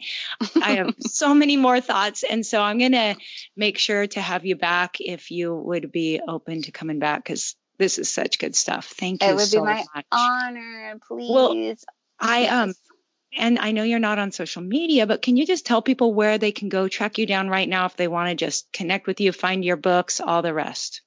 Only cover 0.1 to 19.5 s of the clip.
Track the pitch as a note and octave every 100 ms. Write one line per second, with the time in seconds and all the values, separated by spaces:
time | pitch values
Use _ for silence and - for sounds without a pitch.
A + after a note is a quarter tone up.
0.1 | - - - G#3+ - G#3 G3 C4+ - -
1.1 | - D4 D4 D4 C#4+ B3+ B3 B3 G3+ G#3
2.1 | - - A3 G#3+ A3 G#3 A3+ B3+ B3+ G#3+
3.1 | - - - - - G#3 - - G#3 G3+
4.1 | - F3+ F3+ F#3 E3+ E3+ F3 F3+ - -
5.1 | F3 - E3+ E3+ E3 - F3 D3+ E3 D#3+
6.1 | D#3+ E3 D#3+ - E3 - - D#3+ D3+ D3+
7.1 | D3 - D3 - - _ - F#3+ - -
8.1 | - - - - - - - - - F#3
9.1 | F#3 G3 F#3+ G#3 G#3+ G#3 A3 - D3 -
10.1 | A#3+ B3 B3 B3 A#3+ A3+ A3+ A3 A3 -
11.1 | A#3+ A#3+ B3+ B3 A3+ A3 A3+ - - _
12.1 | - A3 A#3+ B3 B3 G3+ F#3 _ _ _
13.1 | _ _ C4 A#3 A#3+ G#3+ G#3+ A3 A#3 G#3+
14.1 | G#3 G3+ - D#3+ F3+ F3+ C4+ E4 C#4 G#3+
15.1 | - - B3 D#4+ F4+ - A3+ - C4 A#3
16.1 | G#3 G#3+ G#3+ G#3+ G#3 G3+ F#3+ F#3+ - G#3+
17.1 | A3 G#3 G3 F#3+ F#3+ E3+ F#3 F3+ - F3
18.1 | E3+ F3 E3+ D#3+ - - - F3 F#3+ -
19.1 | F#3 G3 F3 F#3